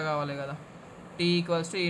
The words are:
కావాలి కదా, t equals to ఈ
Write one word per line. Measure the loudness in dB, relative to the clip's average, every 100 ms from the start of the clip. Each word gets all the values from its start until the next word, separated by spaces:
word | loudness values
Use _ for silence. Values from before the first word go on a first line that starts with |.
| 0
కావాలి | 0 0 -4
కదా, | -6 -8 -12 -16 -18 -18 -14 0
t | 4 4
equals | 4 2 2
to |
ఈ | 0